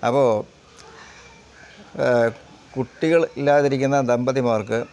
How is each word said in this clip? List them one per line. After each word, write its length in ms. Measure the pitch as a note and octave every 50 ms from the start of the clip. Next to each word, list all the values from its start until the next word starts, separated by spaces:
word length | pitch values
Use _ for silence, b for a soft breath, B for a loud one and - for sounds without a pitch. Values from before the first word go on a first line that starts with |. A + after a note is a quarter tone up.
| -
അപ്പോൾ, 220 | A#2+ B2 C#3 C#3 A#2+ A2 G#2+ - - _ - _ - - B B B B B B B B B B B B B - - - - - - - - - - - - C#3
ഏഹ്, 260 | B2+ B2 A#2+ A#2 A#2 - - - - - - - - -
കുട്ടികൾ 520 | C3 B2+ - - - - D#3+ E3 E3+ D#3+ - -
ഇല്ലാതിരിക്കുന്ന 640 | - C#3+ C#3+ C#3+ D3 C#3+ C#3 C3+ C3 C3 C3+ C#3 C#3+
ദമ്പതിമാർക്ക് 800 | C3 A#2+ A#2+ A#2+ B2 B2+ B2+ C3+ B2 B2 A#2 G#2+ G#2+ G#2 A2+ A#2 A#2 -